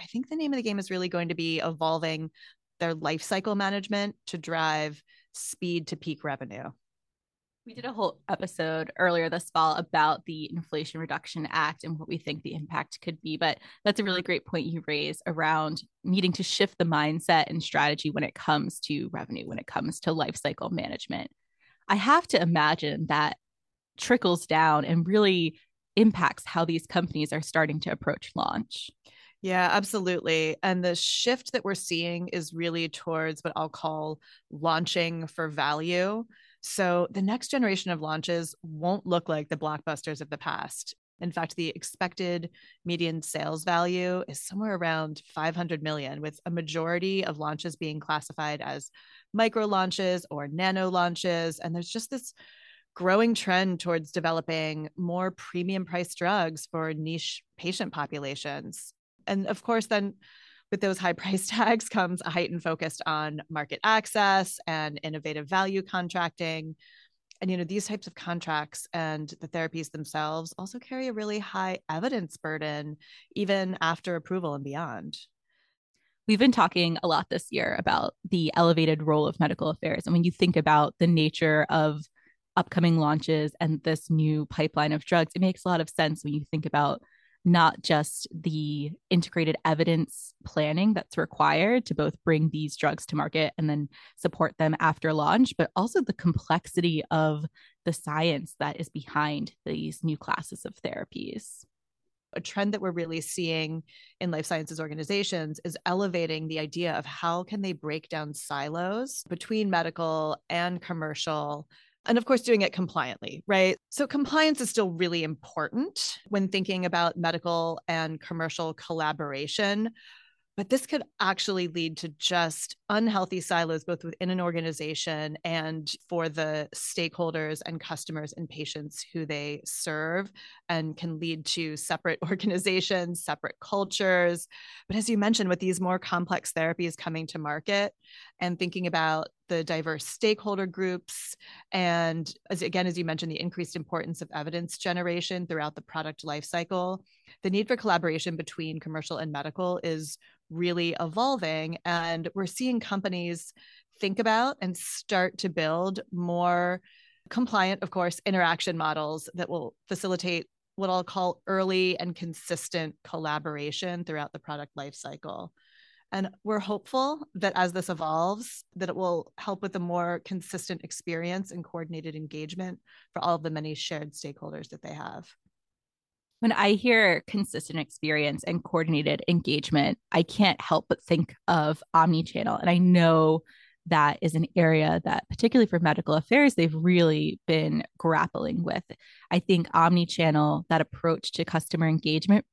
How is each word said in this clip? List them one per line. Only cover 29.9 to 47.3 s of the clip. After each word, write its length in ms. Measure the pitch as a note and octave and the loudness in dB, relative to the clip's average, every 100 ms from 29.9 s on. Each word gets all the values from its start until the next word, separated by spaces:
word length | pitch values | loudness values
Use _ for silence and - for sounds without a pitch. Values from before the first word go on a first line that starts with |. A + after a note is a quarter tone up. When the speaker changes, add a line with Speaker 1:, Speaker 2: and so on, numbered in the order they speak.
| G#3+ F3+ F3 - D#3+ D#3 - | 0 0 0 2 2 2 0
Speaker 1:
And 180 | F#3 F3+ | 0 2
the 140 | F3+ | 0
shift 560 | F3 - - A#3+ B3+ - | 0 0 0 2 0 -2
that 140 | B3 | -4
we're 100 | G3 | -2
seeing 540 | F#3+ - E3+ E3+ E3+ F3+ | -4 -4 -4 -2 -4 -4
is 240 | F3 D#3 | -4 -6
really 340 | E3 E3+ E3 E3 | -4 -2 -2 -4
towards 540 | - E3 D#3+ D#3+ D3+ | -6 -4 -2 -2 -4
what 100 | E3 - | -4 -4
I'll 100 | D#3+ | -4
call 520 | - D#3+ D#3 D#3 D#3 - - _ | -4 -4 -4 -6 -8 -14 -20 _
launching 760 | D3 E3 D#3+ F3 F#3 E3 E3 D#3+ | -4 0 2 2 0 0 -2 -8
for 220 | - D#3+ | -6 -4
value. 760 | D3 C#3 D3+ E3 F3+ F#3+ A3 A3+ _ _ _ | 0 0 0 0 0 0 -2 -8 _ _ _
So 460 | - - F3+ F3 - | -6 0 2 2 2
the 100 | G3 | 0
next 280 | F#3+ B3 - | 0 0 -2
generation 420 | C#4 A3 F#3+ F#3 | 0 2 0 -2
of 80 | D#3+ | -4
launches 560 | D#3 D#3 F3 E3+ D#3+ - | -4 -4 -2 -2 -4 -10
won't 420 | E3 D3+ F3 G3 | -12 -4 -2 0
look 220 | F#3 E3+ F3 | 0 0 0
like 220 | D3+ D3+ | -2 -2
the 80 | D3+ | -4
blockbusters 640 | D3+ D3+ - D3 D#3+ D3+ | -4 -4 -6 -6 -6 -8
of 80 | D3+ | -8
the 80 | C#3+ | -8
past. 580 | - - - - - - _ - | -6 -6 -6 -10 -14 -16 _ -10
In 140 | F3 | -6
fact, 240 | E3+ E3 - | -4 -4 -4
the 100 | D#3+ | -6
expected 760 | E3 - - F3+ - F3+ F3 E3+ - - _ | -6 -10 -4 -4 -2 -2 -2 -6 -14 -20 _
median 360 | E3+ E3+ E3 D#3+ | -4 -2 0 -2
sales 440 | - D3+ D3+ D#3+ | -4 -4 -4 -4
value 580 | F3 E3+ F3+ F3+ F3+ F3+ - | 2 2 2 0 0 -2 -4
is 120 | C#3 | -10
somewhere 340 | - G3 G#3+ | -8 -4 -2
around 480 | F3+ E3 D#3+ D#3 D3+ - | 0 0 0 -2 -8 -10
five 220 | D#3+ D#3+ E3+ | -4 -2 -2
hundred 260 | E3+ D#3 | -2 -2
million, 380 | D#3 D3+ C3+ D3 | -2 -4 -6 -8
with 180 | D3+ D3+ | -10 -8
a 60 | F3 | -6
majority 760 | E3+ D#3 D#3+ E3 F3 F#3+ F#3+ | -4 -2 -2 0 0 0 0
of 120 | - | -2